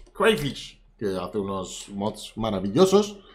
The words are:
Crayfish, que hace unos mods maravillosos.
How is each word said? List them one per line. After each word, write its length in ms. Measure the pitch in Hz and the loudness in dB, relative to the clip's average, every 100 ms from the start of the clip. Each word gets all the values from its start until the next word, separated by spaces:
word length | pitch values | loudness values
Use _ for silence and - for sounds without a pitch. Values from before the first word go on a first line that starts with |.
| - | -12
Crayfish, 680 | - 214 190 143 104 - - _ - | 2 2 4 -2 -8 -14 -20 _ -6
que 80 | 104 92 | -4 -4
hace 220 | 90 107 | -4 -4
unos 480 | 98 95 90 - - | -4 -4 -6 -10 -10
mods 460 | 101 104 107 - - | -4 -4 -6 -12 -4
maravillosos. 840 | 110 98 98 117 190 196 208 - - | -2 -2 0 4 6 6 4 -6 -20